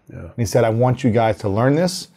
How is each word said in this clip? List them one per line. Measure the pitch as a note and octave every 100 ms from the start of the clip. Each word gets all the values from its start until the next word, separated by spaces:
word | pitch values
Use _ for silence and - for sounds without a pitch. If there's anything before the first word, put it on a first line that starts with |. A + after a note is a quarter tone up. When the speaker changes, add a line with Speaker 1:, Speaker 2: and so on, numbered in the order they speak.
| _
Speaker 1:
Yeah. | F2
Speaker 2:
And | F2 -
he | A2+
said, | B2+
"I | A2+
want | A2+ B2 B2+
you | B2+
guys | A2 A2+ G#2+
to | G#2
learn | G2 B2+
this | D3+ F3+ - -